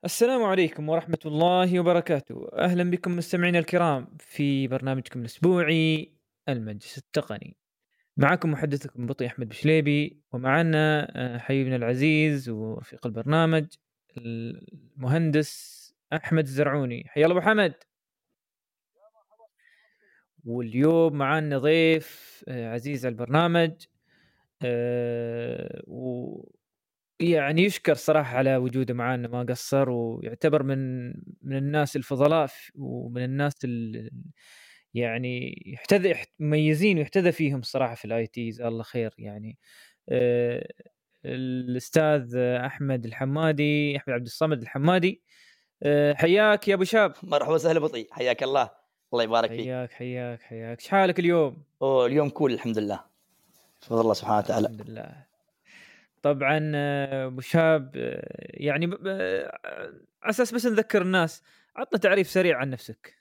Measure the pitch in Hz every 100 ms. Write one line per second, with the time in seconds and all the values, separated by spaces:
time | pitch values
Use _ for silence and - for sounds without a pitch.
0 | 180 - 233 262 214 185 165 - 151 165
1 | 165 165 156 151 170 180 180 180 170 175
2 | 165 147 - - - - 180 180 180 175
3 | 180 175 165 180 175 175 165 175 170 135
4 | 123 - - - 143 139 135 131 131 131
5 | - 127 117 - 170 180 156 160 160 156
6 | 151 _ _ _ - 127 110 104 - -
7 | - - - 101 - - _ _ _ _
8 | _ - 139 175 165 143 151 143 139 -
9 | 120 135 120 - 117 110 151 160 147 147
10 | 147 - _ 123 131 143 170 156 156 151
11 | - - 127 120 - 135 131 127 117 127
12 | 151 156 156 147 127 110 110 107 123 123
13 | 123 107 123 156 165 160 156 - _ _
14 | _ - 117 117 117 - - - _ 143
15 | 127 156 160 151 151 - - - - _
16 | _ 156 - 160 143 131 147 143 131 120
17 | - 147 160 180 170 214 185 - _ _
18 | _ _ _ _ _ _ _ _ _ _
19 | 605 _ 415 440 320 _ _ _ _ _
20 | _ _ _ _ 120 117 117 120 147 165
21 | 165 143 135 156 151 139 143 160 160 160
22 | 156 - - - - 127 113 117 127 139
23 | 127 113 120 143 170 170 165 160 - _
24 | _ _ _ _ _ _ 123 120 120 123
25 | 120 117 117 117 120 - - - - 123
26 | 127 123 127 - - _ _ _ _ _
27 | _ _ 165 165 139 160 196 190 - 143
28 | - 156 135 123 135 131 127 123 127 123
29 | 120 127 120 120 123 123 - 139 131 123
30 | 117 113 - 117 160 147 135 135 131 127
31 | 123 - - - 135 135 139 151 143 139
32 | 127 131 143 160 143 - - - 131 123
33 | 123 120 127 135 143 - 127 120 113 113
34 | 113 123 151 - - - - _ _ 120
35 | 120 117 123 123 123 - - 127 - 196
36 | 190 208 - _ 151 151 156 151 208 175
37 | 143 196 170 165 151 139 113 131 127 117
38 | 107 113 113 - 113 113 120 113 110 123
39 | 113 - 107 104 107 123 _ - - _
40 | - 127 123 120 120 120 50 - - _
41 | _ _ - 127 127 127 123 123 - 160
42 | 156 151 123 120 123 123 127 - 139 131
43 | 117 - 135 143 160 147 147 147 147 139
44 | - 123 120 - 160 143 113 135 151 185
45 | 175 - _ _ _ _ _ _ 143 147
46 | 147 143 165 196 214 208 - 196 185 226
47 | 202 - 185 147 143 160 160 160 151 123
48 | 110 - 127 120 131 135 117 _ _ _
49 | _ 120 113 117 117 113 117 127 123 -
50 | 123 123 120 117 - 113 113 117 - 196
51 | 190 180 175 170 147 127 - _ 135 135
52 | 123 139 143 - 143 117 117 110 104 98
53 | - _ _ _ _ _ _ _ - 117
54 | 113 101 - 107 104 110 107 110 101 110
55 | - 139 135 _ _ _ _ - - _
56 | _ _ 143 143 135 151 151 147 143 143
57 | 139 135 131 127 123 165 160 160 135 139
58 | 60 - 50 - - - 143 147 170 196
59 | 190 190 185 95 71 - - - - -
60 | _ _ - 220 240 233 240 214 214 208
61 | 180 185 165 - _ _ _ - - 208
62 | 190 196 185 185 180 131 135 127 - 110
63 | - _